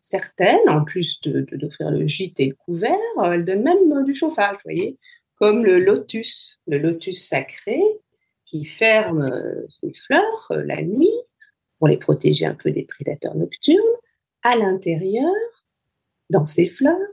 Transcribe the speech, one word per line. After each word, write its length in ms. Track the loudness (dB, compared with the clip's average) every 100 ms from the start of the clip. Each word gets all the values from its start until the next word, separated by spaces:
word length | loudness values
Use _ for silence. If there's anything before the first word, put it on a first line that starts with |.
Certaines, 640 | -6 -6 -8 _ 4 6 6
en 160 | 4
plus 380 | 0 -2 -4 -6
de, 200 | -4 -4
de, 160 | -4 -8
d'offrir 340 | -10 -8 -4
le 160 | -2 -2
gîte 320 | -4 -8 -2
et 80 | -2
le 80 | -2
couvert, 420 | -10 -4 0 -2 -2 -2
euh, 140 | 0
elles 120 | 0 -2
donnent 160 | -2
même, 300 | 2 4 4
euh, 100 | 4
du 120 | 0 -2
chauffage, 400 | -2 0 -2 -2
vous 60 | -8
voyez, 320 | -6 -6 -8 _ _ _ _
comme 280 | 2 4
le 160 | 6 6
lotus, 800 | 6 2 0 -8 -6 -6 -8 -12 -4
le 140 | -2
lotus 420 | 0 -2 -6 -6
sacré, 560 | -2 -4 -6 -12 -6 0 0 0 _ _ _ _ _
qui 200 | -10 -10
ferme, 560 | 0 4 4 2 0
euh, 440 | -2 -4 -6 -8 -10
ses 240 | -10 -10
fleurs, 540 | -10 0 2 2 -2 -6
euh, 100 | -6 -4
la 180 | -6
nuit, 240 | -4 2 2 2 -8 _ _ _ _ _
pour 80 | 2
les 80 | 2
protéger 500 | 2 0 2 0 -2
un 80 |
peu 160 | -4 -4
des 120 | -4
prédateurs 500 | -6 -10 -10 -8 -8
nocturnes. 460 | -6 -6 -4 2 4 4 0 _ _ _ _
À 140 | 0 2
l'intérieur, 760 | 2 -2 -2 -4 -2 -2 0 -2 -4 _ _ _ _ _ _ _ _
dans 160 | 0 2
ses 220 | 2 0
fleurs 300 | 2 0 0 -4